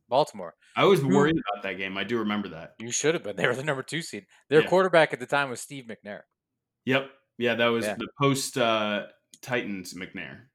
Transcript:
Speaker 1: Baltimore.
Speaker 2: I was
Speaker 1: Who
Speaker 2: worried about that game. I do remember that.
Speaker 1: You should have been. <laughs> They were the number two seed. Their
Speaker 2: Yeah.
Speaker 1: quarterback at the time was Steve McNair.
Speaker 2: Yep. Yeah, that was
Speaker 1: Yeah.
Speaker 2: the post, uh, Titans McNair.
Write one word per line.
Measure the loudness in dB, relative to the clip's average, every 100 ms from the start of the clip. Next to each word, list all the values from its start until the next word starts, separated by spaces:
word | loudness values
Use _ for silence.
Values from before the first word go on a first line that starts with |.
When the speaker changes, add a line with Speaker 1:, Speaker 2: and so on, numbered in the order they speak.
| 0
Speaker 1:
Baltimore. | 2 2 -2 -14 -16 _ 2
Speaker 2:
I | 4
was | 4
Speaker 1:
Who | 4
Speaker 2:
worried | 4 4 2 -2
about | -6
that | -6 -6
game. | -6 -6
I | -4
do | -2
remember | -2 -2 -4
that. | -10 -16 -14
Speaker 1:
You | -8
should | -2 0
have | -2
been. | -4 -2
<laughs> | -2
They |
were | -2
the |
number | -4 -6
two | -6 -8
seed. | -8 -12 -14 _ 2
Their | 4
Speaker 2:
Yeah. | 6
Speaker 1:
quarterback | 4 6 6 4
at | 0
the | -2
time | -2 -2
was | -6
Steve | -12 -14 -14
McNair. | -14 -12 -14 -16 _ _ _ _ _ 0
Speaker 2:
Yep. | 0 0 -14 _ -2
Yeah, | 0
that | 4 4
was | 2 -2
Speaker 1:
Yeah. | -4
Speaker 2:
the | -6 0
post, | 2 2 -2 0
uh, | 2 2 0 -2 -6 _ _ -16
Titans | -4 -4 -4 -8 -10
McNair. | -12 -12 -12 -14 -16 -20